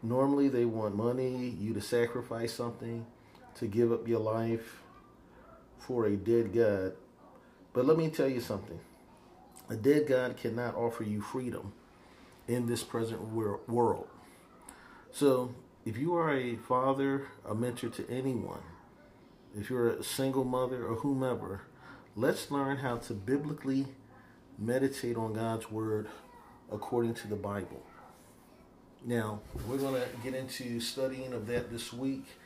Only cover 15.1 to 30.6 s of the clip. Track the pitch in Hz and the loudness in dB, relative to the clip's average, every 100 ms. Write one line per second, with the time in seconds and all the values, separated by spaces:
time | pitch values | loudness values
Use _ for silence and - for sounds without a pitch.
15.1 | - 143 127 123 120 - - - 107 151 | 4 6 6 2 -6 -16 -10 -8 -2 0
16.1 | 175 160 139 123 120 - 127 131 135 139 | 2 2 2 0 -4 0 2 4 4 2
17.1 | 139 135 - - 107 123 120 117 - - | 0 -2 -14 -6 -2 -2 -2 -6 -6 -6
18.1 | 120 131 123 98 - 82 87 - - - | -2 -2 -2 -4 -8 -12 -18 -20 -20 -20
19.1 | - - - - 104 101 127 120 107 - | -20 -20 -20 -14 -10 -4 2 2 2 -4
20.1 | - 135 135 127 127 127 127 117 113 143 | 0 0 2 2 2 0 -2 -4 -2 0
21.1 | 135 131 120 90 98 - - - - - | 2 2 0 -4 -10 -12 -20 -20 -20 -14
22.1 | - 131 - - 143 135 139 135 120 - | 0 2 2 0 -2 0 0 -2 -4 -4
23.1 | 104 98 135 151 156 135 135 135 - - | -8 0 0 0 -6 -2 0 -2 -8 -20
24.1 | - - - - - 107 127 135 135 123 | -20 -20 -20 -20 -8 0 2 2 0 -4
25.1 | 117 113 107 113 113 113 107 110 107 107 | -2 -2 0 0 -2 -4 -4 0 -2 -2
26.1 | - - - - - - 104 - 120 117 | -10 -18 -20 -20 -20 -10 -8 -2 2 2
27.1 | 117 110 104 101 101 90 65 - - - | 0 -4 -4 -2 -4 -6 -10 -16 -20 -20
28.1 | - - - - - - - - - 123 | -20 -20 -20 -20 -20 -20 -20 -20 -16 -2
29.1 | 120 107 104 - - 107 135 135 131 127 | -2 0 -6 -10 -10 -6 -4 -2 -2 -4
30.1 | 120 120 131 131 - | -6 -6 -6 -6 -8